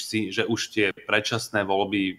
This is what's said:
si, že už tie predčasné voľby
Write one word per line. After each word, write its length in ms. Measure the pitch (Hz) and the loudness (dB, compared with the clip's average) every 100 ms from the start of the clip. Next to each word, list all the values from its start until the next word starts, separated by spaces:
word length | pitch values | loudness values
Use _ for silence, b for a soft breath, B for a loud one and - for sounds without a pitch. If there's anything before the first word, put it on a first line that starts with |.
| - | -4
si, 240 | 110 98 | -2 -2
že 160 | 101 104 | -2 0
už 280 | 113 - | 0 0
tie 120 | - 101 | 0 0
predčasné 720 | - - 107 107 113 - 107 95 | 0 0 0 2 -2 0 -2 2
voľby 360 | 98 101 104 95 | 0 2 0 0